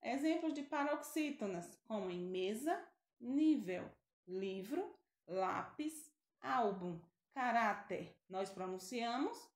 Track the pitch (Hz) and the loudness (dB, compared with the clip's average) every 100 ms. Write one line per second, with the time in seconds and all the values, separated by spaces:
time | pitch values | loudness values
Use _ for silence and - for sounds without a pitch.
0 | 233 269 320 330 320 285 277 302 285 311 | -4 2 4 4 2 -2 -2 0 2 0
1 | - 320 294 285 202 175 175 - - 214 | -2 0 0 -2 -4 -4 -8 -12 -6 -4
2 | 185 180 180 185 190 220 302 359 - _ | -2 -2 -2 0 0 0 0 -2 -4 _
3 | _ - 240 277 311 262 185 180 - - | _ -12 -2 4 6 6 2 -4 -6 -14
4 | _ _ - 185 196 190 202 339 427 - | _ _ -8 -4 -2 -4 -2 -2 -4 -8
5 | _ _ - 190 185 - - - 302 - | _ _ -6 0 0 0 -4 -6 -6 -8
6 | - _ _ _ 262 262 208 185 180 165 | -16 _ _ _ 2 4 4 2 -4 -8
7 | - _ _ 269 247 226 214 208 - 185 | -12 _ _ -2 2 4 4 2 -2 -6
8 | 165 - - 185 196 185 185 185 - 240 | -6 -14 -8 -4 -4 -4 -4 -4 -4 -2
9 | 233 247 381 466 - | 0 0 0 -2 -14